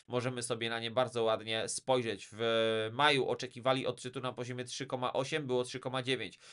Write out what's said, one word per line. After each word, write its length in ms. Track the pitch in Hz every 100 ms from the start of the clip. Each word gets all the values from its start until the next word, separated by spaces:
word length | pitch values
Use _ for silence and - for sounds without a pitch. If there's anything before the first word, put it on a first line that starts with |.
| -
możemy 340 | 123 120 123
sobie 280 | 120 113 117
na 100 | 117
nie 100 | 117
bardzo 340 | 113 123 120
ładnie 440 | 113 110 110 113 98
spojrzeć. 600 | - - 131 113 98 -
W 580 | 107 117 113 113 113 110
maju 360 | 117 147 139 117
oczekiwali 580 | 120 123 127 120 131 123
odczytu 340 | 123 127 135
na 120 | 127
poziomie 320 | 120 120 123
trzy 220 | 123 - 135
koma 260 | 131 123
osiem, 340 | - 131 156 139
było 180 | 127
trzy 160 | 123 127
koma 220 | 131 127
dziewięć, 360 | 123 123 98 - -